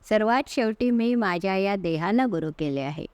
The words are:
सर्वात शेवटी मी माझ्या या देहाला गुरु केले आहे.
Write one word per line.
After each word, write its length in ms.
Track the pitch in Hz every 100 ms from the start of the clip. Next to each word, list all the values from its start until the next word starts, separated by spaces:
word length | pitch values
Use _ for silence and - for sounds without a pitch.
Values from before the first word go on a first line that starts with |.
| -
सर्वात 340 | 214 220 247 285
शेवटी 440 | - 226 214 247
मी 240 | 240 233 240
माझ्या 400 | 208 175 190 190
या 180 | 196 202
देहाला 500 | 175 160 170 226 262
गुरु 260 | 170 156 151
केले 220 | 151 139
आहे. 240 | 135 151 -